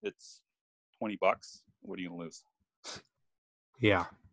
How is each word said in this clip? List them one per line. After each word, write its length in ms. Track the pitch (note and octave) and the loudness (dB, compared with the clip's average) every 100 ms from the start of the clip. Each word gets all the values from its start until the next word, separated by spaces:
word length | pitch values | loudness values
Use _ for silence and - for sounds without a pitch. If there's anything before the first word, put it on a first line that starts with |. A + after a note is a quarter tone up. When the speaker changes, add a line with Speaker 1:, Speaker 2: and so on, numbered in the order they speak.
Speaker 1:
it's 380 | G2+ - - - _ _ _ _ _ - | -10 -8 -18 -20 _ _ _ _ _ -8
twenty 200 | A2 G2 | -6 2
bucks. 440 | F#2 A2+ - - _ _ | 2 2 -2 -20 _ _
What 180 | - F#2 | -12 -8
are 20 | |
you 80 | F2 | -6
gonna 120 | E2+ | -8
lose? 220 | E2+ - _ _ _ _ - - - _ _ _ _ _ _ - | -10 -12 _ _ _ _ -14 -14 -16 _ _ _ _ _ _ 2
Speaker 2:
Yeah, 240 | A2 F#2+ E2+ - - | 4 6 2 -8 -20